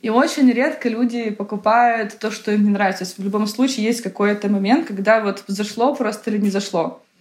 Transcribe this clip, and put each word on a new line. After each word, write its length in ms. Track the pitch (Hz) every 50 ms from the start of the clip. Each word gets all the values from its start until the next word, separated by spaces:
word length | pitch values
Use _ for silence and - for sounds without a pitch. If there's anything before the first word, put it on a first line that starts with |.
| -
И 80 | 220
очень 400 | 214 240 285 320 - 294 277 254 233
редко 380 | 226 262 311 302 - - 240
люди 400 | 220 226 247 240 233 240 233 220
покупают 880 | 202 - 202 208 214 208 208 214 220 240 240 240 233 226 220 208 - -
то, 120 | - 254
что 220 | 208 - - - 208
им 120 | 208 208
не 60 | 208
нравится. 280 | 202 196 208 190 190 - 180
То 0 |
есть 120 | 180 - -
в 60 | 190
любом 220 | 202 196 208 214
случае 400 | 208 - - 254 247 - - 214
есть 160 | 220 240 233 -
какой-то 480 | 196 - - 208 208 208 208 208 196
момент, 360 | 208 196 196 196 240 320 330
когда 340 | - 202 190 196 208 220 226 214
вот 200 | 202 196 - -
зашло 480 | - 202 196 208 208 - 226 233 277 277
просто 360 | - 247 214 208 - - -
или 60 | 214 208
не 120 | 202 202
зашло. 500 | 190 196 196 - - 175 160 - - - _ _ _ _